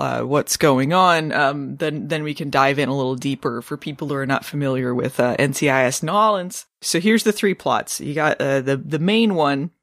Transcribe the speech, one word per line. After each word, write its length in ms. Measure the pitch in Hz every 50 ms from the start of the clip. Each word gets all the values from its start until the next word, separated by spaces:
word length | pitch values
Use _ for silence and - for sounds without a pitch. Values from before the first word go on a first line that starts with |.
uh, 200 | 139 131 123 120
what's 340 | 117 127 143 147 - - -
going 380 | - - 156 135 127 135 143 175
on, 400 | 185 185 180 170 160 156 151 -
um, 420 | - 147 135 147 147 139 131 139
then, 320 | 143 165 151 147 151 - 147
then 160 | 165 151 151
we 100 | 151 143
can 160 | - 160 143
dive 300 | 135 139 135 139 143 143
in 80 | 147 139
a 80 | 135
little 220 | 139 131 127 131 127
deeper 440 | 127 139 135 - - 135 117 117
for 140 | 120 - 151
people 320 | 143 - 156 143 - 165 143
who 80 | 147
are 100 | 139 135
not 200 | 131 135 123 -
familiar 500 | - - 147 143 135 131 131 127 123 123
with, 240 | 123 123 127 - -
uh, 160 | 123 123 - -
N 160 | 139 139 139
C 160 | - 156 143
I 140 | 131 131 131
S 180 | 123 127 -
New 120 | - 156 185
Orleans. 520 | 208 220 220 208 190 180 180 - - - _ _ _
So 220 | - - - 170
here's 240 | 175 214 226 220 -
the 80 | 214 208
three 200 | - - 196 180
plots. 460 | - - 143 120 107 - - - -
You 140 | - 143 147
got, 260 | 156 151 151 - -
uh, 220 | 135 139 139 135
the, 160 | 127 135 139 135
the 220 | - 147 156 147
main 360 | 165 190 214 226 233 214 190
one 360 | 165 151 139 143 135 147 170 - _